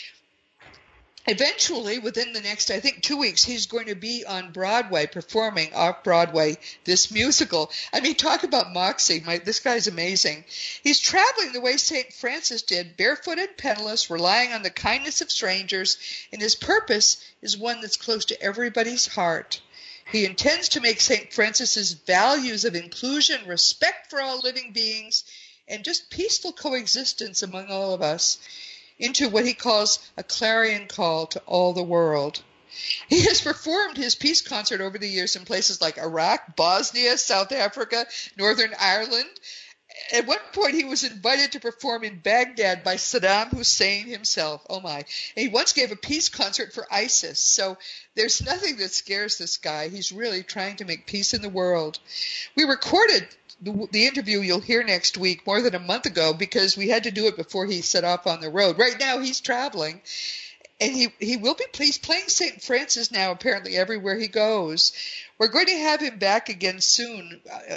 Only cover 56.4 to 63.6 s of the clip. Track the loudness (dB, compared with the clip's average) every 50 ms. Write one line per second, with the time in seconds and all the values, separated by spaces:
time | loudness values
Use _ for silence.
56.4 | -2 -2 0 2 2 2 2 2 2 2 2 2 2 0 -2 0 0 0 0 -2
57.4 | -6 -6 -4 -4 -2 -2 -4 -2 -2 0 0 2 2 2 0 0 0 -2 -2 -2
58.4 | -4 -2 2 4 4 4 4 4 4 4 2 0 0 0 0 0 -2 -4 -4 -4
59.4 | -2 -2 -2 -2 -2 -4 -4 -4 -6 -6 -6 -10 -14 -14 -12 -10 -10 -10 -10 -10
60.4 | -14 -16 -18 -20 -20 _ _ -2 -2 0 2 0 0 0 0 -4 -4 -2 -2 0
61.4 | 0 0 0 0 -4 -6 -4 -2 0 0 0 -2 -2 -2 -2 0 0 0 0 0
62.4 | 0 -2 -4 -6 -2 0 0 0 0 0 0 0 0 0 0 0 0 0 -2 -2
63.4 | 0 0 0 0